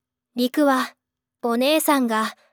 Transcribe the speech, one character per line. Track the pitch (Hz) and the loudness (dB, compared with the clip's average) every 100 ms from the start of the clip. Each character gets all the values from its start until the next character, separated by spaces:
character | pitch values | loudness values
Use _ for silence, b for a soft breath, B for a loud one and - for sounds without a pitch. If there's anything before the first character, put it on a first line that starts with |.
| _ _ _ | _ _ _
陸 | 233 247 302 | -4 -2 2
は。 | 285 262 247 - _ _ _ _ | 2 2 -2 -10 _ _ _ _
お | 240 233 | -4 0
姉 | 262 311 | 0 2
さ | 311 277 | 2 0
ん | 240 | 0
が | 220 220 b b | -2 -4 b b